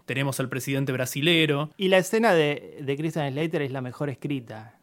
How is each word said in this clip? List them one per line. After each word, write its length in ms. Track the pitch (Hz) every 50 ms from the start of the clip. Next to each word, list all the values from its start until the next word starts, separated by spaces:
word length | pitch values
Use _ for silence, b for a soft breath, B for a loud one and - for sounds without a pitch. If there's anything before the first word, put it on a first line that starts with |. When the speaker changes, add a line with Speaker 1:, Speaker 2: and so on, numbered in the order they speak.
| B
Speaker 1:
tenemos 340 | - 123 135 139 139 127 -
al 80 | 131
presidente 460 | 120 - 120 - - 135 135 139 135 131
brasilero. 760 | 127 127 123 - 151 139 170 175 165 160 147 143 139 151 151 -
Speaker 2:
Y 140 | - 190 185
la 80 | 190
escena 360 | 190 185 - - 226 233 226 185
de, 440 | 165 151 147 147 - - 85 - -
de 140 | 147 135 139
Christian 320 | 139 156 165 151 165 147 139 131
Slater 280 | 143 165 165 170 160
es 100 | 143 127
la 100 | 131 135
mejor 280 | 127 123 120 - 147 143
escrita. 680 | 127 - - 143 143 131 117 113 113 110 110 113 - _